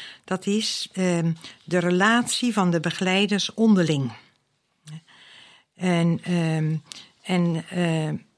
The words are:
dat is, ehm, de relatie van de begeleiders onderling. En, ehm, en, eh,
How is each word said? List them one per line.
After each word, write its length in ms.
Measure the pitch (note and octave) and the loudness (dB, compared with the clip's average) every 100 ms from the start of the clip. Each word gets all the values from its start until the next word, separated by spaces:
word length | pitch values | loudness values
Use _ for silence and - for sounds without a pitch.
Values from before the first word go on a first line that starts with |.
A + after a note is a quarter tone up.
| - - | -18 -20
dat 220 | - F#3 G3+ | -6 -4 0
is, 420 | G#3 G#3+ - - | -2 -2 -6 -8
ehm, 400 | F#3+ F#3 E3+ E3 D#3+ - - | -2 0 2 0 -4 -10 -20
de 140 | - F3+ | -2 0
relatie 760 | F3 F3+ G3+ A#3 A#3+ - B3 | 2 2 4 4 0 -2 0
van 180 | G#3+ F3+ | 2 2
de 100 | E3+ | 2
begeleiders 720 | E3 - F#3 F#3 G3+ G3+ - | -2 -2 0 2 0 0 -4
onderling. 580 | - A3+ G3 E3 D3 B2+ - - _ _ _ _ _ D3+ D#3 _ - - - - - _ | 2 4 6 4 2 -2 -8 -20 _ _ _ _ _ -20 -20 _ -20 -20 -20 -20 -20 _
En, 460 | - F#3 E3+ E3+ E3 | -6 0 2 2 0
ehm, 540 | - F3 E3 D#3+ D#3 D#3+ - - - _ | -2 -2 0 0 -2 -4 -8 -20 -20 _
en, 420 | - F3+ E3+ D#3+ - | -4 0 0 -2 -4
eh, 420 | F3+ E3+ D#3+ D#3 D3+ - | -2 0 0 -2 -6 -12